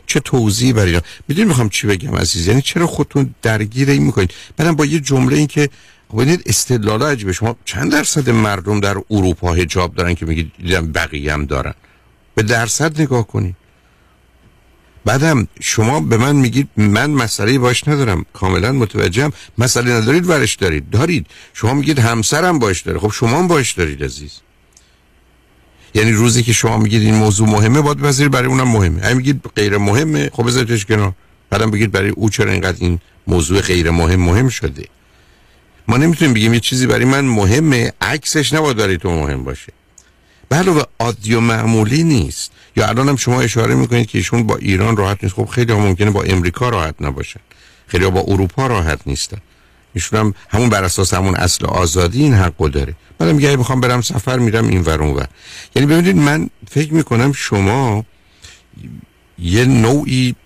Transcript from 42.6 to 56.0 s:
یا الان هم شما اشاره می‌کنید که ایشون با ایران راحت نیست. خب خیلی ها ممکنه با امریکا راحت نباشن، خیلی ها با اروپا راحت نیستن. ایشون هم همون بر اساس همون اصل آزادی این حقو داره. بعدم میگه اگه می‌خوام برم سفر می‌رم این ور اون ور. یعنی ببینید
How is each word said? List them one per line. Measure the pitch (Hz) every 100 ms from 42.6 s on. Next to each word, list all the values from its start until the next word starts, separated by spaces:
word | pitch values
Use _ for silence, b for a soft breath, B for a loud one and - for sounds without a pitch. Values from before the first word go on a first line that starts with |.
| b -
یا | 107
الان | 117 135
هم | 135
شما | 123 127
اشاره | 123 113 113
می‌کنید | 131 120 120 113
که | 104
ایشون | 90 117 110
با | -
ایران | - 92 110 107
راحت | 98 101
نیست. | 104
خب | 101
خیلی | 107 - 120
ها | 104
ممکنه | 101 90 104
با | 98
امریکا | 82 92 87 - 123
راحت | 104 78 -
نباشن، | 73 69 - - _ b b b b
خیلی | 87
ها | 95
با | 92 92
اروپا | 98 92 - 131
راحت | 107 78 71 -
نیستن. | 67 - 101 - b b b b
ایشون | 110 - 110
هم | 107 98 B
همون | 107 123
بر | 101
اساس | 92 - 92
همون | 90 95 87
اصل | 87 - -
آزادی | 90 87 92 87 117
این | 147
حقو | 107 90 - 78
داره. | 71 67 - b b
بعدم | 165
میگه | 151 143
اگه | 139
می‌خوام | 120 131
برم | 123 123
سفر | 113 - - 127
می‌رم | 117 113 113
این | 95
ور | 80 78
اون | 76
ور. | 69 67 B B B B
یعنی | 120 143
ببینید | 165